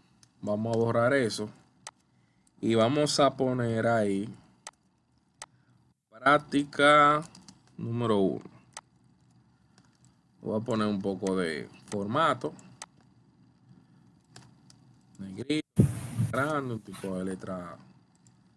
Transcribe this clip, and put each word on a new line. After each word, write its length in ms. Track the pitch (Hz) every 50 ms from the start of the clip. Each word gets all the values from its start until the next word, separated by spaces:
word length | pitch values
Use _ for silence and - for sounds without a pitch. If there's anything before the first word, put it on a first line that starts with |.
| _ _ _ _ _ _ _ -
vamos 340 | - 104 104 107 110 117 113
a 40 | 113
borrar 340 | 113 117 117 117 117 127
eso. 380 | 139 139 120 107 - - 107 107 - - _ _ _ _ - - _ _ _ _ _ _ _ _ _ _ _ _ _ -
Y 160 | - 113 113
vamos 420 | 113 110 120 143 147 147 139 - -
a 180 | 143 131 131
poner 500 | - 135 127 127 127 120 117 113 113 113 117
ahí 440 | 117 113 104 101 98 98 107 - - - _ _ _ _ - - _ _ _ _ _ _ _ _ _ _ _ _ _ - - _ _ _ _ _ _ _ _ _ _ _ _ _
práctica 1120 | - 113 127 135 147 147 147 - 139 143 147 143 - - 143 147 147 151 147 147 151 151 160 - - - - - - _ _ _ -
número 400 | - 113 117 117 120 120 113 107 98
uno. 360 | 95 82 60 57 - - - - _ _ - - _ _ _ _ _ _ _ _ _ _ _ _ _ _ _ _ _ _ _ _ _ _ _ _ _ _ _ _ _ _ _ _
Voy 180 | - 92 104 110
a 60 | 110
poner 220 | 127 113 107 107
un 160 | 104 104 95
poco 340 | 95 98 95 90 98 98 92
de 320 | 95 90 80 78 67 58 - - - - -
formato. 640 | 107 101 98 104 120 151 165 151 131 123 - 156 - - - - - - - _ _ _ _ _ _ _ _ _ _ _ _ _ _ _ _ _ - - _ _ _ _ _ _ _ _ _ _ - - - - _ _ _ _ - _ _ _ _ _ _ _ _ -
Negrito, 640 | 98 98 95 110 120 - 151 156 - _ - - - - - - - - - - - -
grande, 440 | - 127 139 156 156 143 135 127 113
un 60 | 107
tipo 380 | - 98 92 - 98 95 92 92
de 60 | 92
letra. 500 | 95 95 92 - 98 92 90 87 85 76 - - - - _ _ _ _ _ _ - _ _ _ _ _